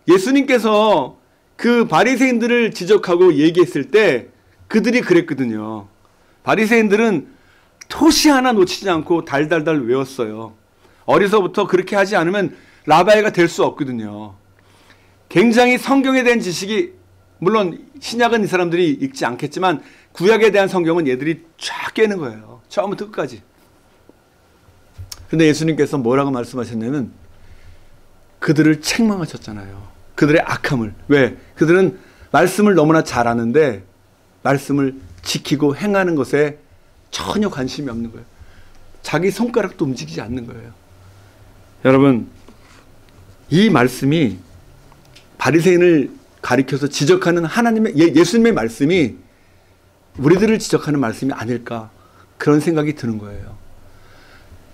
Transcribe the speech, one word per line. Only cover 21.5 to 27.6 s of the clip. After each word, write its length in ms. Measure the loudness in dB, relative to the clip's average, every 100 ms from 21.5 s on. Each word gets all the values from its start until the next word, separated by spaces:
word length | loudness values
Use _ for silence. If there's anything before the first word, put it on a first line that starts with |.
| _
쫙 360 | -12 -10 -8
깨는 240 | 0 0 0
거예요. 440 | -8 -12 -20 -20 _
처음부터 360 | -6 -6 -6 -10
끝까지. 300 | -10 -10 -12 _ _ _ _ _ _ _ _ _ _ _ _ _ _ _ -20 -20 -20 -6
근데 180 | 2 2
예수님께서 500 | 2 -2 0 -2 -2
뭐라고 340 | 0 0 0
말씀하셨냐면 800 | -4 -8 -10 -8 -8 -6 -6 -8 -12 -20 -20 -20 -20